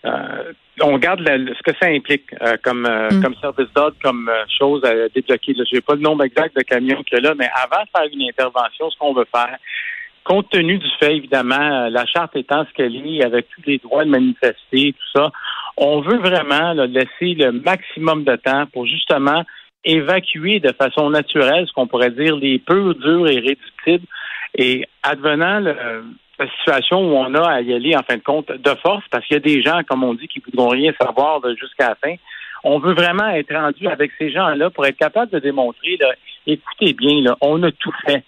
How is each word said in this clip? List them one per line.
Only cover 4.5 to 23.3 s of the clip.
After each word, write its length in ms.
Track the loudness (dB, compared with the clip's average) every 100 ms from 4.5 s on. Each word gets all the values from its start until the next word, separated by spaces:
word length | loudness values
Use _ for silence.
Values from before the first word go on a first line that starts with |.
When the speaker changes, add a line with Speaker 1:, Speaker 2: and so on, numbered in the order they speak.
| 0
Speaker 1:
chose 240 | 2 2
à 240 | 2 2 0 -2
débloquer, 380 | 0 -2 0
là. 100 | -4 -2
J'ai 100 | -2
pas 140 | 0 0
le 60 |
nombre 220 | 2 2 0
exact 300 | 0 0 -2
de 40 |
camions 400 | 0 0 0 -2
qu'il 140 | 0 0
y 40 |
a 80 | 2
là, 60 | 0
mais 120 | -2 0
avant 200 | 0 -2
de 60 | 0 -2
faire 140 | -2
une 140 | -2 -6
intervention, 600 | -2 -2 0 -2 -4 -8
ce 80 | -2
qu'on 160 | 0
veut 140 | 0 0
faire, 240 | 0 -2 -6 -12 -10 -10 -12 -16 _ 0
compte 240 | 0 2
tenu 280 | 0 2 0
du 100 | -2 0
fait, 160 | 2 2
évidemment, 380 | 0 -2 0 0 0 0 0
euh, 40 |
la 160 | 0 0
charte 300 | -2 -2 -6
étant 300 | -2 -2 -2
ce 40 | -2
qu'elle 200 | -2 -2
est, 280 | -8 0
avec 240 | 0 0 -4
tous 120 | -10 -4
les 80 | -4
droits 260 | 0 0 2
de 40 |
manifester, 840 | 4 2 2 0 -2 -4 0 0
tout 260 | -2 -2 0
ça, 120 | 0 -2 -10 -10 -10 0
on 240 | 2 2
veut 160 | 2 0
vraiment, 560 | 2 0 2 0 2
là, 120 | 0 0
laisser 480 | 0 -2 -2 -4 2
le 160 | 2
maximum 720 | 2 0 -2 -4 -4 -2 0 0
de 100 | 0
temps 280 | 0 -2 -2
pour 140 | -4 -4
justement 560 | -4 0 0 2 0 -4 -14 -20 _ 0
évacuer 760 | 0 2 0 0 -6 -2 2
de 100 | 0
façon 380 | 2 0 2 2
naturelle, 560 | 0 0 2 2 2 0
ce 60 |
qu'on 140 | -2 -2
pourrait 240 | 2 0
dire, 260 | 2 0 0
les 200 | 0 -2
purs, 380 | 2 2 2 0
durs 320 | 2 4
et 120 | 4